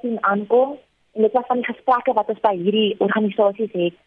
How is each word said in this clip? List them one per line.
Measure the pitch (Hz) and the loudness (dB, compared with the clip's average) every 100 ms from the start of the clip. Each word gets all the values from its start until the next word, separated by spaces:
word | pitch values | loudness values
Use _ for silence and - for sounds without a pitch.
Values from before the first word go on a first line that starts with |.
sien | 247 220 | -8 -4
aankom, | 196 202 208 240 269 294 _ _ _ | -2 -2 0 2 2 -4 _ _ _
en | 214 | 0
dit | 220 | 0
was | 254 240 | 0 -2
van | 247 | -4
die | 240 | -4
gesprekke | 226 - 247 254 | -4 0 0 0
wat | 226 208 | 0 -2
ons | 214 | 0
by | 220 185 | -2 0
hierdie | 180 214 208 208 | 0 2 0 0
organisasies | 202 214 214 196 202 202 214 | -2 0 0 2 2 0 -4
het, | 180 175 175 | -2 -4 -4